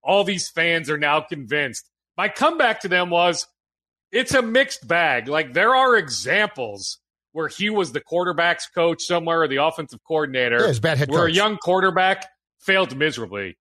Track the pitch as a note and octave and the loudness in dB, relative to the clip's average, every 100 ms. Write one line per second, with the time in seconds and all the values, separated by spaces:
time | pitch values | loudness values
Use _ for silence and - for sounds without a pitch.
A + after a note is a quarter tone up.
0 | C#3 G3 G3 F#3 - E3 E3+ E3 D3+ D3+ | 2 2 2 -4 -6 -2 0 0 -2 -2
1 | D3 D3+ D3+ D#3 A2+ D3 C#3 A#2 _ _ | 2 0 -2 -12 -4 -4 -4 -8 _ _
2 | _ - G3+ - D4 E4+ B3 A3+ F#3+ F3+ | _ -6 -6 0 0 2 0 0 0 0
3 | F3+ E3+ F3 E3 - _ _ _ _ _ | 2 2 2 0 -8 _ _ _ _ _
4 | _ A3 A#3+ C4+ A3+ A#3+ C4+ - B2 E3+ | _ -4 0 0 2 0 0 -4 -2 0
5 | E3 B2 A#2 D3+ C#3 C#3 G#3+ C4 C4 A3+ | 2 0 -2 -4 -2 0 2 4 4 2
6 | D3+ - B2 F#3+ G#3 - A#2 G2+ - - | 0 -8 -2 0 0 -4 -10 -8 -12 -12
7 | _ _ _ D#3 D3+ - G#3 G#3+ E3 C#3 | _ _ _ -8 -8 -4 -2 -2 -2 -6
8 | - E3+ F3+ E3 E3+ E3+ - F3+ E3+ E3 | -4 -2 0 2 2 0 -4 0 0 0
9 | - F3 E3 E3 D#3 C3+ D#3 D#3+ D3 A#2+ | -2 -2 0 0 2 2 0 -2 -12 -16
10 | _ D#3+ D3 C3 B2 A#2 A#2+ A#2+ D#3+ C#3 | _ -2 0 0 2 2 2 2 0 0
11 | C#3 D#3+ E3+ E3+ G#3+ G3+ E3+ F#3 F#3+ F3+ | 0 2 2 2 2 0 0 2 2 2
12 | F#3 F#3+ - _ _ _ - F#3+ F#3 C3+ | 2 0 -6 _ _ _ 0 2 0 0
13 | D#3 A#2+ G#2 G2+ F#2+ - | -2 -2 -8 -8 -10 -12